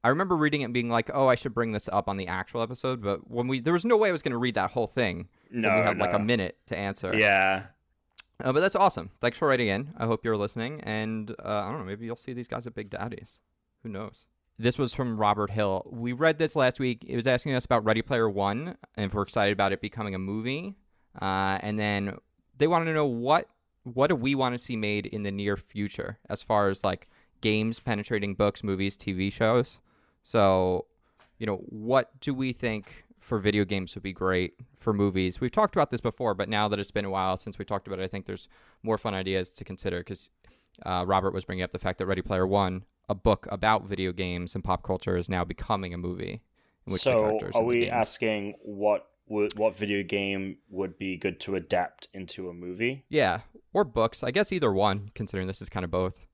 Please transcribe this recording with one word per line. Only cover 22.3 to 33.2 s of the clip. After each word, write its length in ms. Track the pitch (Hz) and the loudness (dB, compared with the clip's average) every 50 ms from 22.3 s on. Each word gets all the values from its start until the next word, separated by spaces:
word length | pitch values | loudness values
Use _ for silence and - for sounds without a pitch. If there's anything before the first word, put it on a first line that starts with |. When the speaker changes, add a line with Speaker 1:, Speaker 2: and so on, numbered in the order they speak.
| _ _ _ _ _ 127 | _ _ _ _ _ 0
Speaker 1:
they 80 | 143 | 2
wanted 200 | 160 175 170 165 | 4 4 2 2
to 60 | 165 | 2
know 140 | 160 156 151 | 2 2 2
what, 420 | 139 120 117 120 131 151 170 - _ _ _ _ _ _ _ _ | 2 0 -2 2 4 2 2 2 _ _ _ _ _ _ _ _
what 240 | 127 120 123 139 156 | -6 2 2 4 4
do 80 | 180 | 4
we 180 | 131 113 135 139 | 2 2 2 2
wanna 240 | 135 131 123 123 120 | 2 2 0 0 -4
see 180 | - - 127 | -6 -6 -4
made 300 | 110 107 104 104 104 101 | -2 0 0 0 -2 -2
in 160 | - - 107 | -4 -6 -4
the 100 | 101 101 | -4 -4
near 240 | 98 101 101 101 101 | -4 -2 0 0 -2
future 640 | 95 - _ - 104 104 101 - - - - 101 _ _ - | -2 -4 _ -6 -4 -4 -4 -4 -6 -8 -8 -8 _ _ -8
as 140 | 104 - | -8 -8
far 260 | - - 113 104 104 98 | -2 2 4 4 4 4
as, 160 | 98 - - | 2 2 0
like, 240 | 101 92 - - _ _ _ _ _ _ _ | -2 -2 -2 -6 _ _ _ _ _ _ _
games 400 | - 113 107 107 107 113 113 - | 2 2 2 4 2 0 -4 -4
penetrating 540 | _ 127 110 101 104 - 123 104 101 101 98 | _ -2 -2 -2 -2 -2 -2 -2 -2 -2 0
books, 280 | - 104 101 - - | 2 2 2 2 0
movies, 360 | - 104 98 92 98 98 - - | -2 -2 0 0 0 -2 -2 -4
T 140 | - - 95 | -6 -6 -2
V 160 | 92 95 98 | 0 -2 -2
shows? 480 | - - 117 110 117 123 123 - - - _ _ _ _ _ _ _ _ _ | 0 2 2 4 4 4 2 0 -6 -20 _ _ _ _ _ _ _ _ _
So, 640 | - - 117 101 98 95 92 92 92 90 90 - _ _ _ _ _ _ _ _ _ _ _ | 0 2 6 6 6 6 6 4 2 0 -2 -4 _ _ _ _ _ _ _ _ _ _ _
you 80 | 113 | -4
know, 120 | 107 98 92 - | -4 -4 -4 -6
what 520 | - - 107 107 113 131 135 120 - _ - | -12 -12 -8 -2 2 4 4 2 2 _ -8
do 140 | - 147 139 | -6 -6 -4
we 180 | 127 135 131 | -2 -2 -4
think 520 | 120 - - 117 110 107 101 - - - - _ - _ | -4 -2 -2 -2 -2 -4 -6 -12 -20 -20 -20 _ -20 _